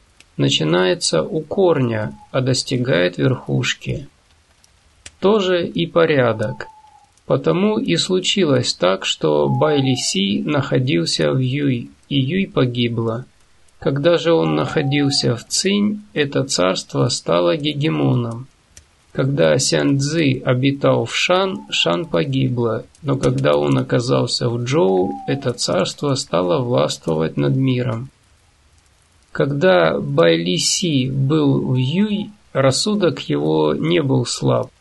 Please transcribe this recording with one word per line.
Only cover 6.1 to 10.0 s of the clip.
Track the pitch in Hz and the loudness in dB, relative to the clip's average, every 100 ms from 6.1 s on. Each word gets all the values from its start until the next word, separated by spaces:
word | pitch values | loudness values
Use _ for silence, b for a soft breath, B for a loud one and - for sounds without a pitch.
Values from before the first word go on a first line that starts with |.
| 143 123 110 107 - - - - - _ _ - | 4 2 0 -4 -6 -14 -18 -20 -20 _ _ -2
Потому | 143 151 165 208 214 | 0 2 2 2 2
и | - 165 | 2 0
случилось | - 185 185 202 156 127 117 | 0 0 0 0 2 2 0
так, | - - 185 | 0 0 0
что | - - 160 147 143 | -2 -2 2 2 2
Байли | 131 151 147 135 | 2 2 2 2
Си | 127 | 0